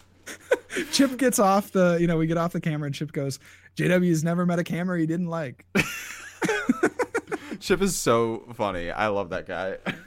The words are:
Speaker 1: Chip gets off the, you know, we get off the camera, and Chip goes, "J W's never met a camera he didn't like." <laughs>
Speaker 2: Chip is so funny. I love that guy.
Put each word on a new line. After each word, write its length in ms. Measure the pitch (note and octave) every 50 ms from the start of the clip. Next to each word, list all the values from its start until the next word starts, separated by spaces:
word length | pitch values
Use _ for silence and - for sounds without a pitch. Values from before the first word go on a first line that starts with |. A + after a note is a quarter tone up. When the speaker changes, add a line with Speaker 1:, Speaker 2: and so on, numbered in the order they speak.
| - _ _ _ _ - - - - - C5+ - - - - F#4 E4 - -
Speaker 1:
Chip 240 | - C#4 C4 C4
gets 220 | A#3+ C4+ B3 - -
off 340 | G#3 F#3+ G3 G3+ G3+ - -
the, 240 | F#3+ F3+ F3 E3+ E3+
you 60 | E3+
know, 100 | E3 E3
we 100 | D#3+ E3
get 100 | D#3+ E3
off 160 | E3+ E3 F3 -
the 80 | F3
camera, 260 | - E3+ D3+ D3+ D3+
and 80 | C#3+ C#3
Chip 180 | - D3+ C#3+ -
goes, 260 | D#3 C#3 C#3 C3 - - - - - - - _
"J 120 | - D#3 D#3+
W's 360 | F3+ F3+ F3+ F3 E3 D#3 D3+
never 200 | E3 E3+ F3 F3+
met 140 | F3 E3+ E3+
a 60 | E3+
camera 340 | - E3 E3 F3+ F#3 F3+ E3+
he 80 | D#3
didn't 220 | D#3 D#3+ F3 F3+ E3
like." 360 | E3 E3 D#3 B2+ A#2+ - - _
<laughs> 1900 | - - - - - - - - - - - - - - - - G#4 G#4 - - - - - - - - A#4+ - - A4+ - - - - - D4 - -
Speaker 2:
Chip 200 | - - F#3+ E3+
is 160 | G3 G3 -
so 480 | - - C#3+ A#2 A#2 A#2 A2+ A2+ - - A#2+ A#2
funny. 360 | A#2 A2 G2+ F#2 F2 E2+ E2+
I 180 | - - G#2+ G#2+
love 220 | G2+ G2+ G2 E2
that 160 | F#2 F2 E2
guy. 320 | F#2+ F2+ E2+ F#2+ F#2+ F#2+ - - - - - -